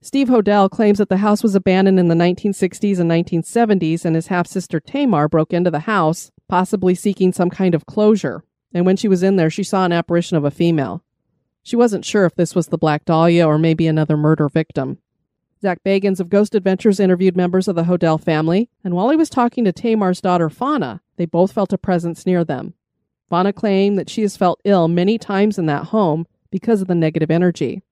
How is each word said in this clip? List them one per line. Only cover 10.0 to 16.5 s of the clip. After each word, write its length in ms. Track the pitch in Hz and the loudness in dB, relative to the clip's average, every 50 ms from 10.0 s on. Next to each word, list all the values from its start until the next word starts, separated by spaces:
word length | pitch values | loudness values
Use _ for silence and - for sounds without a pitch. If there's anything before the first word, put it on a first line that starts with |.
| 170 - 170 170 170 - 185 160 | -2 0 -2 -2 -2 0 -2 -2
of 60 | 143 | -2
a 60 | 143 | -2
female. 540 | 143 - 175 170 165 156 139 107 90 175 _ _ _ _ _ _ _ _ _ _ _ _ _ | -2 0 0 0 2 0 -2 -4 -8 -12 _ _ _ _ _ _ _ _ _ _ _ _ _
She 140 | - - | -6 0
wasn't 300 | 233 240 240 208 185 - | 2 2 2 0 -4 -8
sure 180 | - - 214 196 | -4 0 2 2
if 100 | 170 - | 2 0
this 200 | - 175 160 - | -2 -4 -2 -2
was 140 | 185 160 - | -4 -4 -2
the 100 | - 160 | -4 -2
Black 260 | - 156 151 147 _ | 0 0 -2 -2 _
Dahlia 420 | - 165 160 165 175 170 170 170 | -2 0 2 4 4 4 4 2
or 120 | 156 151 151 | 2 2 2
maybe 280 | 160 165 160 160 165 | 2 0 0 0 0
another 300 | 160 156 156 156 151 156 | 0 2 0 0 0 0
murder 320 | 151 151 151 156 151 156 147 | 0 2 2 2 2 0 -2
victim. 500 | _ 160 160 _ - 160 135 131 135 - _ _ _ _ _ _ _ _ _ _ _ _ | _ -2 -4 _ -6 -8 -6 -6 -10 -12 _ _ _ _ _ _ _ _ _ _ _ _
Zach 180 | - 196 180 165 _ | -4 -4 -4 -4 _
Bagans 340 | 190 196 196 196 202 190 175 | -2 0 0 2 0 -2 -2
of 100 | 185 175 | -4 0
Ghost 260 | 202 208 214 208 | 2 0 0 2